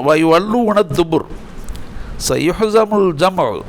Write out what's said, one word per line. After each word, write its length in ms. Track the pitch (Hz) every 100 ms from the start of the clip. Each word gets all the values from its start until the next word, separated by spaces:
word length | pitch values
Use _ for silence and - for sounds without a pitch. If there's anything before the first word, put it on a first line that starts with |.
| 135
வயுவல்லுன 760 | 156 160 165 208 247 226 208 202
துபுர். 320 | 143 165 160 - - - - - - - - - - -
சயுஹ்ஸமுல் 840 | 127 147 175 220 220 214 208 190 147
ஜம்உ 440 | 180 190 131 92